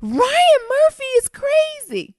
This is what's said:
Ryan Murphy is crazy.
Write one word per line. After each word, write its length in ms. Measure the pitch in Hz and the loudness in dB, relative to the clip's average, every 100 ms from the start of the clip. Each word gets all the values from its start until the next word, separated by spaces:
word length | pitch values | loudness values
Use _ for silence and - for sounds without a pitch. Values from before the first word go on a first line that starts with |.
Ryan 600 | 220 247 494 605 698 587 466 | -6 -2 0 2 4 2 2
Murphy 360 | 523 622 - 539 508 | 2 2 0 -2 -2
is 120 | - | -2
crazy. 840 | - 554 605 622 605 440 220 165 | -8 -2 0 0 -4 -12 -10 -12